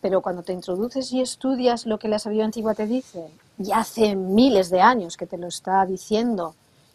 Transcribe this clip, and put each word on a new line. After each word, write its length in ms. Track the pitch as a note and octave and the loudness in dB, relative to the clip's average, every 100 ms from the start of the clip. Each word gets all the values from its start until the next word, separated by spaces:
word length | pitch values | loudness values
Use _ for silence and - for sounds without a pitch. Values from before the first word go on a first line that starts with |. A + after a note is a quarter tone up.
Pero 200 | G3+ F#3 | 2 0
cuando 220 | F#3 F3+ | 0 -8
te 100 | E3+ | -8
introduces 580 | F3+ F3 F#3 A#3+ C4+ B3+ | -8 -6 -4 -4 -4 -4
y 100 | B3+ | -2
estudias 640 | B3+ - C4 C4 B3 A#3 A3+ | -2 -4 -2 0 0 0 -2
lo 140 | G#3+ | -4
que 80 | A3 | -2
la 120 | G#3+ | -4
sabiduría 260 | G#3+ G#3+ A3 | -2 -2 -2
antigua 280 | A3 A3 | -2 -4
te 140 | A3 G#3+ | -2 -2
dice, 400 | B3 - F#3 D#3 D#3 _ - | -4 -6 -16 -16 _ _ -10
y 120 | G3 | -2
hace 440 | G3+ A3 - G#3+ G3 | -2 -2 0 2 2
miles 540 | F#3 G3+ C4+ G#3 F3+ | 2 6 6 6 4
de 120 | F3+ | 4
años 360 | G#3 B3 E3+ - | 6 4 -2 -10
que 100 | E3+ | -12
te 100 | F3 | -10
lo 100 | F3 | -10
está 380 | - - F#3+ F#3+ | -10 0 2 2
diciendo, 720 | F#3 - G#3+ A#3+ G#3 E3 - _ _ _ | -2 -2 -2 0 -2 -4 -10 _ _ _